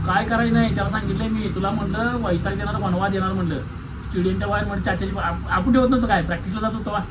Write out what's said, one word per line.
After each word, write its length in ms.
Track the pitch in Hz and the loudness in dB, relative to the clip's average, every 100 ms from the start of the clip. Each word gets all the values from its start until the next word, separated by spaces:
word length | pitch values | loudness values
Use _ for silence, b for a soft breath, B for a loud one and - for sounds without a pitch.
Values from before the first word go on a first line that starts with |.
| - | 2
काय 180 | 185 233 | 0 2
करायचं 280 | 226 233 | 2 4
नाही, 220 | 226 226 220 | 4 4 2
त्याला 140 | 196 | 0
सांगितलंय 380 | 214 208 202 220 | -2 -2 -2 0
मी, 280 | 220 202 190 | -2 -2 0
"तुला," 160 | 196 | 0
म्हणलं, 440 | 220 202 214 233 247 | 0 -2 0 0 0
"वैताग 380 | 214 175 196 | 0 0 0
देणार, 220 | 190 202 214 | -2 -2 -2
वनवा 320 | 196 180 196 | 0 0 2
देणार," 260 | 196 185 | 2 0
म्हणलं. 260 | 190 175 151 - - - - - | 0 -2 -2 -6 -10 -10 -10 -6
स्टेडियमच्या 380 | 185 180 190 202 | 0 0 0 0
बाहेर 200 | 202 208 | 0 0
म्हणलं, 160 | 196 | -2
चाच्याची 340 | 190 180 196 196 | -2 -2 -2 -2
आप-, 300 | 175 170 - | -2 -4 0
आपण 240 | 185 185 | 0 4
ठेवत 160 | 247 254 | 4 6
नव्हतं 180 | 262 226 | 4 4
काय, 160 | 190 | 2
प्रॅक्टिसला 380 | 165 175 190 208 | 2 -2 -4 -2
जात 100 | 220 | -2
होतो 120 | 220 - | -4 -4
तेव्हा. 160 | 208 196 | -4 -4